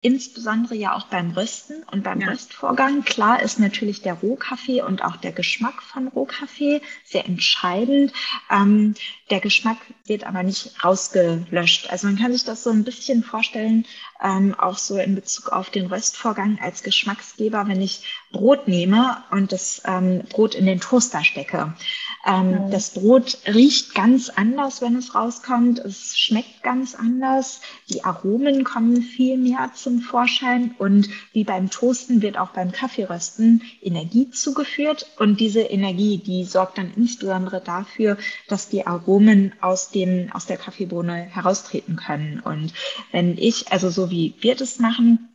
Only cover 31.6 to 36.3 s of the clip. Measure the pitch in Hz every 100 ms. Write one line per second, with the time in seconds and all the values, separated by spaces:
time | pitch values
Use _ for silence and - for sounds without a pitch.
31.6 | 190 - 240 247 - 240 202 202 185 -
32.6 | 180 - 262 - 190 175 - - 226 233
33.6 | - - 190 170 165 220 262 - - 277
34.6 | 285 - 294 302 - - 214 208 220 208
35.6 | 220 202 196 180 208 196 -